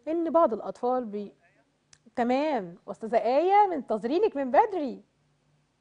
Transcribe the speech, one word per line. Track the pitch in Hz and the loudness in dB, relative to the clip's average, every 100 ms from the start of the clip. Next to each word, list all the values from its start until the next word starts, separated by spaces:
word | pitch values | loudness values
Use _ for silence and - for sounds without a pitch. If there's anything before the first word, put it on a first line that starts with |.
| 294 | -6
إن | 330 330 | -4 0
بعض | 320 320 | 2 2
الأطفال | 220 196 190 247 254 233 | 0 -8 -6 -2 -2 -4
بي-، | 202 202 _ _ _ _ _ _ _ _ - | -8 -10 _ _ _ _ _ _ _ _ -4
تمام، | 233 262 311 262 175 175 - | 0 2 0 -2 -4 -12 -14
أستاذة | 202 220 220 | -12 -2 0
آية | 220 269 359 403 403 | 2 2 4 4 4
منتظرينك | 320 - 220 233 330 427 277 | 0 -4 -4 0 0 0 0
من | 269 | 0
بدري. | 277 440 381 277 196 _ _ _ _ _ _ _ _ | 2 2 0 -6 -8 _ _ _ _ _ _ _ _